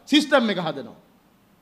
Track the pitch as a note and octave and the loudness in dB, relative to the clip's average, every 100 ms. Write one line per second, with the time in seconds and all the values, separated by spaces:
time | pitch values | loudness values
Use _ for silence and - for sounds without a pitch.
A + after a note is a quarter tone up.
0 | - D4 C4+ C#4+ A3+ F#3 E3 C#3 A2+ F#2+ | 0 0 4 2 2 -2 -4 -8 -12 -18
1 | _ _ _ _ _ _ | _ _ _ _ _ _